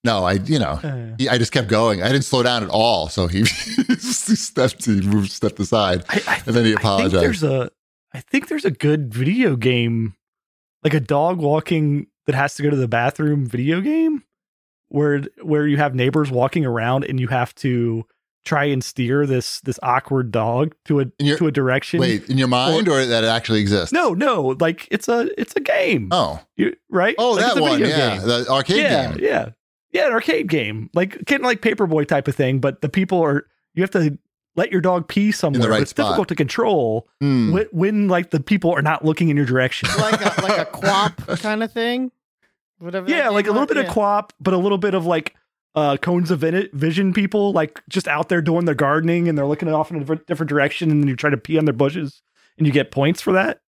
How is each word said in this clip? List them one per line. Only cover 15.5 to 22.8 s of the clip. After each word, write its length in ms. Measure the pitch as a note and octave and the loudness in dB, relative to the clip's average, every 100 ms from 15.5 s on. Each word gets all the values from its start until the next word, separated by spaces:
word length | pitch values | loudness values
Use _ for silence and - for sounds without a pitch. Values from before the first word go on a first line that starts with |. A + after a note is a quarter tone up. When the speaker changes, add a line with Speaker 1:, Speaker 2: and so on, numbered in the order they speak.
| D3+ D3 | 0 2
Speaker 2:
you 100 | C#3+ | 0
have 180 | D3 | 0
neighbors 360 | B2+ B2+ D3+ C#3+ | 0 0 2 0
walking 340 | B2 C3+ F3 | 0 0 0
around 400 | C3+ A#2 A#2 C3 | -2 -2 0 -2
and 160 | - C3 | -2 -4
you 80 | B2 | -2
have 260 | B2+ B2 - | -2 -4 -4
to 500 | C3+ B2 A#2 A2+ A2 _ _ _ - | -2 0 0 -4 -8 _ _ _ -4
try 180 | D3+ | -2
and 180 | D3 C3+ | 0 -2
steer 440 | - - A#2+ C#3 C#3+ | -4 -4 0 2 2
this, 340 | B2+ - - | 0 -2 -8
this 180 | - - | -8 -4
awkward 480 | B2+ B2+ - C3+ B2 | 0 0 0 -2 0
dog 420 | A2 A2 A#2+ D#3 - - | -2 0 0 -2 -6 -2
to 140 | D3 | 0
a, 20 | C3 - | 0 -2
Speaker 1:
In 80 | C#3+ | 0
your 100 | D3+ | 2
Speaker 2:
to 100 | E3 | 0
a 60 | |
direction. 480 | C#3+ C3 C3 - - | 2 0 0 0 0
Speaker 1:
Wait, 260 | B2+ G#2+ - | 0 0 0
in 80 | C3 | 0
your 100 | B2+ | 2
mind, 400 | B2 C3+ D#3+ | 2 2 2